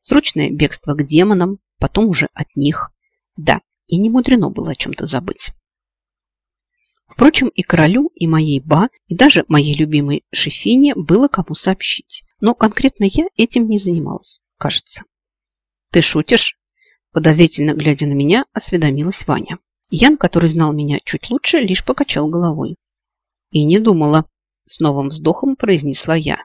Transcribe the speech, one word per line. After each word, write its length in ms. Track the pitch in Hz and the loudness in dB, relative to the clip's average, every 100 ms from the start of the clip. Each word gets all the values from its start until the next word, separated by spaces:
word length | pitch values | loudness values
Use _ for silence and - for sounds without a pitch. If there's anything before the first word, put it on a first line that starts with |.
Срочное 480 | - 285 294 - 147 | 2 0 0 -4 -4
бегство 440 | 151 147 - - | -2 -2 -2 -8
к 120 | 147 143 | -6 0
демонам, 540 | 151 190 196 180 196 _ _ | 2 4 2 0 -4 _ _
потом 280 | - - 220 | -4 0 0
уже 220 | 156 151 | 0 -4
от 220 | - - - | -6 -8 -2
них. 360 | 143 156 - _ _ _ _ - | -2 -2 -10 _ _ _ _ -8
Да, 260 | 151 147 _ _ _ | -2 -2 _ _ _
и 100 | 170 | 0
не 120 | 220 | 2
мудрено 400 | 240 240 254 175 | 0 2 2 2
было 200 | - 165 | -4 -8
о 40 | 143 | -6
чем-то 320 | - - - | -8 -8 -6
забыть. 440 | - 175 - - - _ _ _ _ _ _ _ _ _ _ _ _ _ _ _ | -6 -6 -12 -14 -18 _ _ _ _ _ _ _ _ _ _ _ _ _ _ _
Впрочем, 400 | - 254 - 254 | 4 4 4 -2
и 140 | - | -4
королю, 480 | - 165 156 220 294 _ | -2 2 4 2 -2 _
и 120 | 165 | 0
моей 340 | 160 156 139 | 2 2 -2
Ба, 280 | 151 151 220 _ _ | 0 0 0 _ _
и 80 | 170 | 2
даже 280 | 277 202 - | 4 4 2
моей 280 | 151 151 143 | 2 2 0
любимой 480 | 151 151 143 147 _ | 0 0 -2 -4 _
Шефине 640 | - - - 196 247 285 254 | -8 -6 -6 0 4 4 0
было 320 | 151 185 277 | 0 2 2
кому 280 | - - 160 | 0 -6 -6
сообщить. 680 | - 190 - - - - _ _ | -6 -6 -6 -8 -10 -20 _ _
Но 140 | 208 | -2
конкретно 520 | 240 220 - 269 - 196 | 2 0 2 -2 0 -2
я 220 | - 349 - | 0 -4 0
этим 320 | 233 247 226 | 0 0 0
не 120 | 208 | -2
занималась, 600 | 190 170 139 - - - _ _ | -2 -4 -4 -10 -16 -20 _ _
кажется. 460 | 143 - - - - _ _ _ _ _ _ _ _ | -6 -6 -8 -20 -20 _ _ _ _ _ _ _ _
«Ты 100 | 170 | 0
шутишь?» 520 | 156 156 156 233 - - _ _ _ _ _ | 0 -2 0 0 0 -8 _ _ _ _ _
Подозрительно 640 | 165 160 156 165 - 147 | 0 2 4 4 4 -2
глядя 320 | 156 151 143 147 | 0 0 0 0
на 80 | |
меня, 320 | 139 143 214 285 | 0 2 2 0
осведомилась 720 | - - 180 156 135 160 - - | -8 -4 0 0 0 -4 -6 -2
Ваня. 300 | 131 - 170 _ _ _ | -2 -2 -14 _ _ _
Ян, 280 | 156 254 302 | 2 4 4
который 320 | 180 170 160 | 2 2 0
знал 240 | 160 156 | 2 0
меня 260 | 151 147 143 | -2 -4 -4
чуть 260 | - - - | -6 -10 -6
лучше, 300 | 240 - 330 | -6 0 0
лишь 240 | 214 185 | 0 -2
покачал 460 | - 262 285 - 151 | -4 -4 -2 -2 -2
головой. 460 | 170 175 156 156 - _ _ _ _ _ _ _ | 0 -2 -2 -6 -10 _ _ _ _ _ _ _
«И 120 | 156 | 0
не 160 | 151 190 | 2 4
думала», 460 | 220 180 147 156 156 _ _ _ _ | 4 2 4 2 0 _ _ _ _
с 140 | - | -2
новым 300 | 156 139 139 | -2 0 -4
вздохом 460 | 156 156 170 277 269 | -2 -2 0 -2 -2
произнесла 600 | 220 175 143 135 - 160 | 0 0 0 -6 -2 -2
я. 280 | 147 - | -2 -8